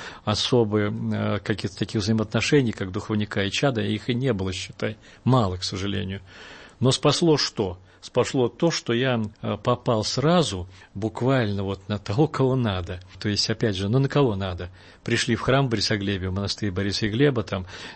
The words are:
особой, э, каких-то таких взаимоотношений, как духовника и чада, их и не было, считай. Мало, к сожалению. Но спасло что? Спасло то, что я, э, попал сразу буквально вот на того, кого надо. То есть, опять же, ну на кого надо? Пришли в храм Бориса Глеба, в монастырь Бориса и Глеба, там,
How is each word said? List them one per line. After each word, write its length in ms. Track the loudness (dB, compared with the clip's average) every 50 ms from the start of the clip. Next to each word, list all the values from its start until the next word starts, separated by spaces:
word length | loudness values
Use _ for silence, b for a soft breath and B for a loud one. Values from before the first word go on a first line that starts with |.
| B B B B B
особой, 640 | -2 -2 0 0 2 4 4 4 4 2 2 0 0
э, 480 | -2 -4 -4 -2 -2 -2 -2 -2 -2 -4
каких-то 400 | -2 -2 -4 -2 -2 -8 -4 -4
таких 220 | -6 -2 -2 -2
взаимоотношений, 720 | 0 0 0 0 0 0 0 -2 0 4 4 4 4 2 -2
как 180 | -4 -6 -6
духовника 540 | -6 -8 -4 -2 -2 -2 -2 -2 -2 -2 -2
и 60 | -2 -2
чада, 280 | 0 0 0 0 0
их 300 | -2 -2 -2 -4 -2 -2
и 40 | -2
не 180 | -2 0 0 0
было, 200 | 0 -2 -4 -4
считай. 440 | -6 -8 -12 -8 -6 -4 -4 -4 B B B B B B
Мало, 340 | 4 4 4 4 2 0
к 60 | -4 -6
сожалению. 600 | -6 -6 -4 -4 -4 -4 -4 -4 -6 -8 -10 -12 B B B B B B B B B B B
Но 100 | 2 2
спасло 460 | 2 4 2 2 2 4 4 4 4
что? 420 | 4 2 -2 -2 -2 -4 -4 -4 -8 b b b b
Спасло 480 | b -4 0 0 0 2 2 0 0 0
то, 240 | 0 0 0 0 0
что 200 | 0 -2 -2 0
я, 300 | 0 2 0 0 0 -2 -4 -8 -8 -4
э, 140 | -4 -4 -2 0
попал 400 | 0 0 0 2 0 2 2 2
сразу 640 | 0 -2 0 2 4 4 4 2 2 -2 -6 -8 -10 B B B B B
буквально 680 | -4 -4 -4 -2 0 0 2 2 2 2 0 0 -2 -2
вот 260 | -4 -4 -6 -4 -6
на 100 | -6 -4
того, 280 | -4 -4 2 2 2
кого 300 | 2 2 2 2 2 2
надо. 420 | 2 0 0 0 -2 -4 -6 -8 -10 -12 -16 -18 -6
То 80 | -2 -2
есть, 200 | 0 0 0 0
опять 280 | 0 0 0 0 0
же, 120 | 0 -2 2
ну 120 | 2 2
на 80 | 2 2
кого 260 | 2 2 4 4 2
надо? 360 | 0 -2 -4 -4 -6 -8 -10 B B B B B B B
Пришли 320 | -2 0 0 2 0 0
в 60 | 0 2
храм 260 | 2 4 4 4 2
Бориса 280 | 0 0 0 0 0
Глеба, 340 | 0 0 0 -2 -2 -2 -2
в 40 | -2
монастырь 380 | -2 -2 -2 -4 -2 -4 -2 -2
Бориса 340 | 0 -2 -2 -2 -2 -2
и 40 | -2
Глеба, 340 | 2 2 2 2 2 0 -2
там, 200 | -2 -4 -4 -4 B B B B B B